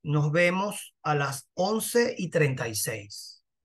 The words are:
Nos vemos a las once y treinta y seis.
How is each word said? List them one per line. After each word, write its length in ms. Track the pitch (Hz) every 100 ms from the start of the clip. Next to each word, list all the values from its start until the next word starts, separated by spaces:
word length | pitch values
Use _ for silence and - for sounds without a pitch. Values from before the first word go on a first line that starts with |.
Nos 280 | 151 147 151
vemos 600 | 160 175 185 202 196 - _
a 120 | 156
las 340 | 147 139 135 -
once 600 | - 185 220 220 240 240 -
y 140 | 175
treinta 380 | 170 147 127 117
y 60 |
seis. 680 | 107 - 110 104 - - - _ _